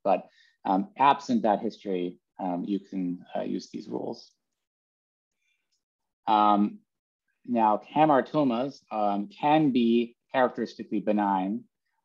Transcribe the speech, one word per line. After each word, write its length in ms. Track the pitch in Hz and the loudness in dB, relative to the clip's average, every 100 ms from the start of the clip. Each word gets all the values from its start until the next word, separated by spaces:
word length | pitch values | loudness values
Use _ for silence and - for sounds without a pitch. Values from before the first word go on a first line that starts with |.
but, 240 | 98 92 - _ _ _ | -2 -2 -4 _ _ _
um, 240 | 101 98 98 - | -2 -2 -2 0
absent 440 | 139 139 - 117 | 2 2 0 -2
that 180 | 107 98 | 0 0
history, 560 | 110 - 104 90 90 90 _ - | -2 -10 -6 -4 -6 -8 _ -10
um, 240 | 92 87 | -8 -6
you 160 | - 98 | -4 -6
can, 440 | - 95 90 87 - 95 | -6 -8 -6 -8 -10 -8
uh, 60 | |
use 280 | 98 98 - | -6 -8 -10
these 180 | - 113 | -16 -12
rules. 440 | 120 127 117 - _ _ _ _ _ _ _ _ _ _ _ _ _ _ _ _ _ _ _ - | -10 -10 -12 -16 _ _ _ _ _ _ _ _ _ _ _ _ _ _ _ _ _ _ _ 0
Um, 540 | 107 104 104 104 - _ _ _ _ _ _ - | 4 4 4 2 -4 _ _ _ _ _ _ -6
now, 340 | 120 110 104 - | 0 2 0 -2
hamartomas, 840 | 147 156 131 - 156 139 117 139 - - | 2 4 4 2 0 0 0 -4 -10 -10
um, 380 | 110 104 101 101 | -2 -2 -2 -6
can 420 | - 147 156 151 | -4 2 2 4
be 460 | 123 117 117 117 _ _ | 2 2 2 0 _ _
characteristically 680 | 135 123 - 110 - 104 104 | 0 0 0 -8 -8 -8 -4
benign. 640 | 92 104 101 95 95 117 - _ _ _ | 0 0 2 0 -2 -6 -10 _ _ _